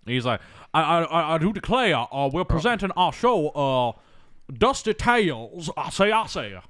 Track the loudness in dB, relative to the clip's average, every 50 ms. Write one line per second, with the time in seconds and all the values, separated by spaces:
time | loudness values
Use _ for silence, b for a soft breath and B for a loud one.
0 | _ -2 -4 -2 0 0 -2 -2 B B B B B B _ 0 2 4 2 2
1 | 2 2 0 0 0 2 0 0 0 0 -2 -2 -2 0 0 2 2 2 2 0
2 | 0 -4 -4 -2 -2 -2 0 -2 -2 0 0 0 2 0 0 0 -2 -4 0 0
3 | 0 0 0 0 0 2 2 2 0 -2 -2 -2 -2 0 2 2 0 0 -2 b
4 | b b b b b b b b b -16 -2 2 2 2 2 0 -2 -4 -4 0
5 | 2 2 4 4 4 2 0 -4 -10 -14 -14 -12 -10 -10 -6 -6 -6 -6 0 2
6 | 2 4 4 2 0 -2 -6 -8 -8 -8 -10 -14 -18